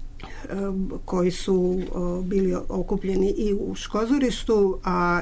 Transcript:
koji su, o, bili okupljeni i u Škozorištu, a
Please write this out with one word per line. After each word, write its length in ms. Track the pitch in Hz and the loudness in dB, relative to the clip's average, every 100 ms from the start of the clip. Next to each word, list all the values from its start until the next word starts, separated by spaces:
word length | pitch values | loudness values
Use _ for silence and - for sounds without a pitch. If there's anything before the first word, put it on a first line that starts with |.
| - - - - - 196 196 196 190 - - | -10 -12 -12 -12 -8 -4 -4 -2 -4 -4 -4
koji 260 | 185 180 | 0 0
su, 500 | 175 - 190 180 185 175 | 0 0 2 2 0 -2
o, 280 | - 175 180 | -2 -2 -2
bili 340 | 185 196 185 180 - | 0 2 2 0 -2
okupljeni 600 | 190 170 196 190 190 190 | -2 0 -2 0 2 2
i 240 | - 214 | 2 0
u 220 | 202 - 190 | 0 -2 -6
Škozorištu, 1040 | - 208 226 277 254 - - 220 196 185 | -4 -2 2 2 2 0 2 4 4 2
a 380 | - 180 175 175 | -2 0 2 2